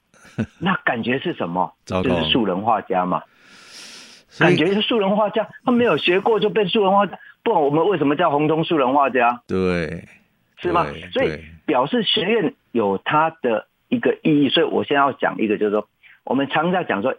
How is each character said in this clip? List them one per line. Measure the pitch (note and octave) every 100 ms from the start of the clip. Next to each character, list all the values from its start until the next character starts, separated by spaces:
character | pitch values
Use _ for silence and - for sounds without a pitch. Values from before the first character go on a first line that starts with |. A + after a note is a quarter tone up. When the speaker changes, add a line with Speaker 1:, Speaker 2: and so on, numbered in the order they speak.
| _ _ - -
Speaker 1:
嗯。 | G#2+
<laughs> | -
Speaker 2:
那 | F3 -
感 | - A#2+
觉 | A2+ C3+
是 | D3
什 | - F2+
么？ | F2+ F2 _ -
Speaker 1:
糟 | F#2
糕。 | F#2
Speaker 2:
就 | E2+
是 | D#2+
素 | C3+ G2
人 | F2+
画 | A2 G#2
家 | - F#2 F2+
嘛。 | D#2+ - _ - - - - - - - - _
Speaker 1:
所 | - E3
以 | F3
Speaker 2:
感 |
觉 | E3
是 | G3+
素 | - A#3
人 | G3 G#3
画 | G#3
家， | A3 - -
他 | -
没 | A#3+
有 | A#3 D#3
学 | - F3+
过 | - G#3
就 | G#3+
变 | F#3 F#3+
素 | A3+
人 | F#3+
画 | G3+ G3+
家， | - - _
不 | A#3
然 | F#3
我 | C#3+
们 | D#3 F3+
为 | E3+
什 | C#3+
么 | D3
叫 | E3+
红 | C#3+ D3+
通 | D#3+
素 | D#3+ D#3+
人 | B2+
画 | C#3+ C3+
家？ | B2 A#2+ B2 -
Speaker 1:
对。 | F#2+ F#2 F2 D#2 E2+ - - _ _ _ -
Speaker 2:
是 | F3+
吗？ | F3 D2
Speaker 1:
对， | D#3+ F3+
Speaker 2:
所 | A#3+
以 | B3+
Speaker 1:
对。 | D2+ - E2 -
Speaker 2:
表 | D3+ F3
示 | A#3+
学 | F#3+ -
院 | F3+ A3+ D3+ - _
有 | A#2 G2+ F#2+
它 | - D3+ D#3+ -
的 | B2 G#2+ - _ -
一 | B2
个 | B2+ -
意 | D#3+ D3
义， | C3+
所 | E3
以 | D#3
我 | G2+
现 | G#2 C#3+
在 |
要 | C#3
讲 | A2+ F2 F2
一 | G#2+
个， | G2
就 | G#2
是 |
说， | G#2 - _ - -
我 | -
们 | C#3 C#3
常 | - E3+
在 | F#3
讲 | - G3
说 | G3